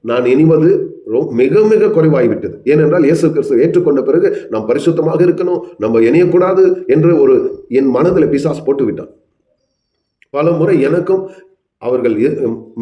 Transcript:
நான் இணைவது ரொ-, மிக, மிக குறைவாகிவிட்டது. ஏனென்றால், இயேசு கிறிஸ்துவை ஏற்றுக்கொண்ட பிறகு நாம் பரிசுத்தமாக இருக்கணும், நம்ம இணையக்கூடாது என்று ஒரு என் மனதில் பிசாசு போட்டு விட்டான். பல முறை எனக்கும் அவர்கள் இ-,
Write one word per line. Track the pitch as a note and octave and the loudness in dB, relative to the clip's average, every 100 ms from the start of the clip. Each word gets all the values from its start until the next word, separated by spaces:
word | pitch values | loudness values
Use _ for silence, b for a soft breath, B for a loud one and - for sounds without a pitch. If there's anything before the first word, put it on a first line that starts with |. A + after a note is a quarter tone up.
நான் | A2 A#2+ | -6 -2
இணைவது | B2 C3 D#3+ D#3 D#3+ G3+ E2+ - - | 0 2 4 4 2 0 -2 -12 -6
ரொ-, | A2+ - | -4 -2
மிக, | A#2+ C3+ G3 G#3+ | 0 2 2 2
மிக | G#3+ G#3+ | 2 2
குறைவாகிவிட்டது. | E3 D#3 C#3 A#2 G#2 F#2+ - | 2 2 2 0 -2 -6 -6
ஏனென்றால், | - D3+ D3 F3 | 0 2 2 2
இயேசு | C#3+ E3 E3 | 2 2 0
கிறிஸ்துவை | D3 C3+ B2 D#3 | 0 0 0 2
ஏற்றுக்கொண்ட | E3+ D#3+ C#3 | 0 0 0
பிறகு | C3 A#2 G3 - - | 0 0 0 -2 -6
நாம் | A2 G#2+ | -6 -4
பரிசுத்தமாக | B2+ F3 D#3 D#3 D#3 | -2 -2 -2 0 0
இருக்கணும், | F3 E3 F3+ E3+ - B | 0 0 -2 -4 -8 B
நம்ம | G#2+ A2+ | -2 0
இணையக்கூடாது | A2+ D3+ F3 F3 F#3 F#3+ F#3 - - | 2 2 2 2 2 2 2 0 0
என்று | C#3+ E3+ E3 | 2 2 2
ஒரு | C3+ B2+ B2+ - - | 4 2 0 -6 -4
என் | B2 C3+ | -2 0
மனதில் | B2 E3 F#3 D3 | 0 0 2 0
பிசாசு | C#3 D#3+ - | 0 -2 -4
போட்டு | - C#3 | -4 -2
விட்டான். | A#2+ E2+ E2 - _ _ _ _ _ _ _ _ _ _ _ | -2 -4 -10 -20 _ _ _ _ _ _ _ _ _ _ _
பல | C#3 D#3 | -2 0
முறை | E3 D#3 E3+ | 0 0 2
எனக்கும் | C3+ E3+ F3+ F#3+ - B B _ _ _ | 0 0 -2 -2 -4 B B _ _ _
அவர்கள் | A#2 B2+ A#2 | -4 -2 -2
இ-, | G#2+ B2+ D3+ B2+ A2+ - - | 0 -2 -2 -6 -6 -12 -6